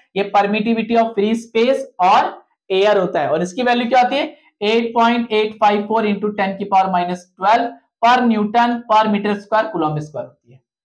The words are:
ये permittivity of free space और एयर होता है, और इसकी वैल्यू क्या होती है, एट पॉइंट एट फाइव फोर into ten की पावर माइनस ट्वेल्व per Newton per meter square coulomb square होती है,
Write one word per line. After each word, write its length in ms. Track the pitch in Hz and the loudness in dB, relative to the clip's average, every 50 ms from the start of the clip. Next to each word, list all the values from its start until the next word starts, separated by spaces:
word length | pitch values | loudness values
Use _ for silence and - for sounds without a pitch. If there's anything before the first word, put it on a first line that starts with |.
| _ _ - | _ _ -6
ये 140 | 190 196 196 202 | -4 -4 0 0
permittivity 640 | 202 - 190 208 220 214 233 226 226 226 226 233 | 0 0 0 0 -2 0 0 -2 -2 -2 0 0
of 140 | 226 226 226 226 | 0 0 0 0
free 180 | 202 202 220 226 226 | -2 -2 0 -2 -4
space 420 | - - - 226 240 262 269 269 - - _ - 180 | -4 -4 -2 0 2 2 0 -2 -4 -8 _ 0 2
और 280 | 190 214 - - - - - _ _ _ _ _ - | 4 4 2 2 0 -6 -12 _ _ _ _ _ -4
एयर 280 | 190 190 202 214 202 | 0 2 2 2 2
होता 240 | 196 180 175 - 165 | 2 0 -2 -2 -2
है, 80 | 143 127 | -2 0
और 140 | 151 160 180 | -2 -2 -2
इसकी 200 | 180 - 254 240 | -4 -4 -2 0
वैल्यू 240 | 247 240 240 247 233 | 0 0 0 0 2
क्या 120 | 262 254 | 2 2
होती 140 | 247 247 269 | 2 2 0
है, 100 | 285 311 302 - - _ _ _ - 202 | -2 -4 -4 -8 -14 _ _ _ -6 -2
एट 280 | 214 226 233 233 226 233 | 0 0 0 0 0 0
पॉइंट 380 | 233 226 233 240 240 233 - 214 | 2 2 2 2 0 -2 -2 0
एट 200 | 214 214 214 - | 0 0 -2 -2
फाइव 300 | - 214 208 208 202 208 | 0 2 2 2 0 -2
फोर 200 | 214 220 226 214 | -2 -2 0 0
into 260 | 208 202 - 214 208 208 208 | 0 -2 -2 -4 -4 -4 -4
ten 180 | 190 190 190 | -4 -4 -4
की 80 | 190 202 | -6 -4
पावर 260 | - 196 190 190 190 | 0 2 2 2 2
माइनस 320 | 180 180 175 180 180 180 - _ _ | 0 -2 -2 -2 -6 -8 -12 _ _
ट्वेल्व 320 | 185 190 202 233 254 - - - - _ _ _ - | -2 0 2 2 2 2 -2 -8 -14 _ _ _ 0
per 140 | 226 240 254 247 240 | 2 4 4 4 4
Newton 520 | 233 220 208 208 208 220 233 240 240 240 240 - - | 2 2 0 0 0 0 2 2 0 0 -4 -2 0
per 140 | 214 220 220 214 | 2 2 2 2
meter 280 | 202 196 208 208 202 | 0 0 0 -2 -4
square 340 | 202 - - 220 220 214 - | -4 -4 -2 -2 -2 -2 -2
coulomb 300 | 180 165 156 151 151 147 | -2 -4 -2 -2 -4 -6
square 240 | - - - 123 127 | -8 -8 -10 -12 -12
होती 280 | - - _ _ 120 - | -12 -16 _ _ _ -20
है, 80 | _ _ _ _ _ | _ _ _ _ _